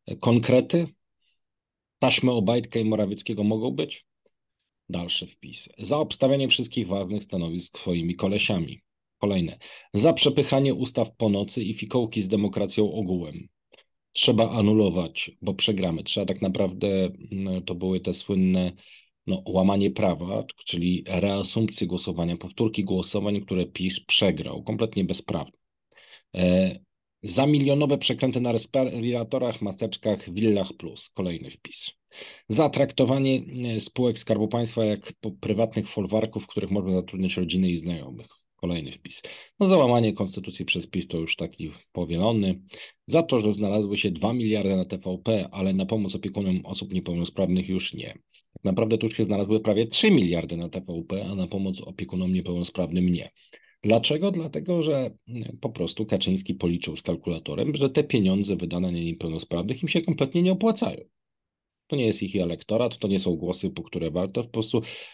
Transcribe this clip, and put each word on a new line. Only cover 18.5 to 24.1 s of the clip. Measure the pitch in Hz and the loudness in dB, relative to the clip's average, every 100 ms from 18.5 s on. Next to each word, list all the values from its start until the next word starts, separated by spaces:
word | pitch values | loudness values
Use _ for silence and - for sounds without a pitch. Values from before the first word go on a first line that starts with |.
| 92 90 - - - _ _ - | 4 2 -4 -18 -20 _ _ -6
no, | 95 - | -4 0
łamanie | 92 95 98 101 | 2 4 4 2
prawa, | 98 98 82 90 107 - - - | 2 0 0 -4 -6 -6 -10 -6
czyli | 87 90 92 - | -2 0 0 -2
reasumpcje | 90 98 98 - 117 110 - 90 | -2 0 0 0 0 0 0 -2
głosowania, | 87 - 85 85 87 | -4 -4 -4 -2 -4
powtórki | 92 - 85 - | -6 -2 -2 -2
głosowań, | 98 92 - 101 101 101 | -2 0 0 -2 -2 -4
które | 98 90 87 | -2 -2 -2
pis | - 92 - | -2 -4 -4
przegrał. | - | 0